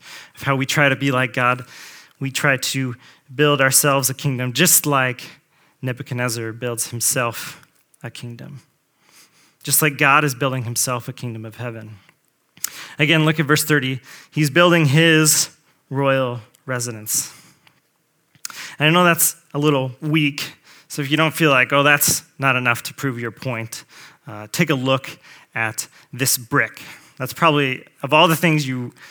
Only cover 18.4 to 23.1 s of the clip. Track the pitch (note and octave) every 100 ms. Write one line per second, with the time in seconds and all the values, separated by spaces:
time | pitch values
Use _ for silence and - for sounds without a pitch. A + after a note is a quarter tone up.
18.4 | - - - - D3+ F3 F3 E3 - -
19.4 | _ D3 D3+ C#3 C3 B2 D3+ D#3 C#3+ D3
20.4 | - - _ - - - C#3 D3+ D#3+ -
21.4 | D#3 C3 B2+ C#3+ C#3+ C#3+ - D3+ - -
22.4 | C#3 B2+ B2 A#2 - - C#3